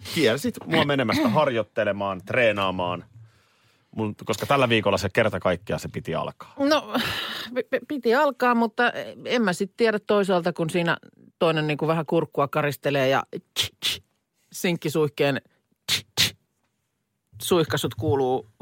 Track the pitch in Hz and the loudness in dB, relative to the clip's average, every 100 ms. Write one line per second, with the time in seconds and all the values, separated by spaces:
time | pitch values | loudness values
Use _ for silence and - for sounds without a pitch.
0 | 95 - 120 135 240 - - 160 147 139 | -6 0 2 2 -4 -8 -2 0 2 2
1 | 110 269 277 147 143 113 107 - 104 98 | 2 2 2 2 2 0 -2 -2 -2 -2
2 | 98 92 98 123 117 101 95 92 87 87 | -4 -6 -4 2 2 2 0 -2 -4 -6
3 | - - - _ _ _ _ _ _ - | -10 -20 -20 _ _ _ _ _ _ -6
4 | 107 - - 107 - 143 123 113 101 95 | -6 -6 -6 -4 0 2 4 4 2 0
5 | 98 - 107 95 95 85 - 80 - 82 | 0 0 0 0 -2 -2 -4 -6 -6 -10
6 | - 78 71 - - - 277 302 214 220 | -6 -6 -6 -10 -16 -2 2 0 0 -4
7 | - - - - 226 247 - 262 - 294 | -4 -6 -8 -10 -8 -6 -4 -6 -4 -4
8 | 233 247 302 254 247 240 226 - 240 - | 2 4 2 2 2 2 2 0 -2 -2
9 | 110 - - 247 208 175 196 - 226 208 | -12 -10 -4 0 0 0 -4 0 2 2
10 | - 208 190 180 175 165 160 180 170 - | 2 2 4 2 0 -2 -2 0 0 -2
11 | - _ - - 170 160 151 143 156 165 | -6 _ -14 0 2 2 0 0 0 0
12 | 156 165 151 - 139 156 147 135 143 139 | 2 0 0 0 0 0 -2 -2 -2 2
13 | 131 135 - - _ - - - - - | 2 2 -2 -12 _ -6 -6 -4 -6 -6
14 | _ _ _ _ _ - 190 170 156 160 | _ _ _ _ _ -4 -2 -2 0 0
15 | 147 - 143 131 _ _ _ _ - - | 0 2 0 0 _ _ _ _ -4 -4
16 | - - - - _ _ _ _ _ _ | -4 -2 -2 -2 _ _ _ _ _ _
17 | _ _ _ - - 175 151 147 113 - | _ _ _ -10 0 2 2 -2 -4 -4
18 | 156 139 127 127 - _ | -2 0 2 -2 -4 _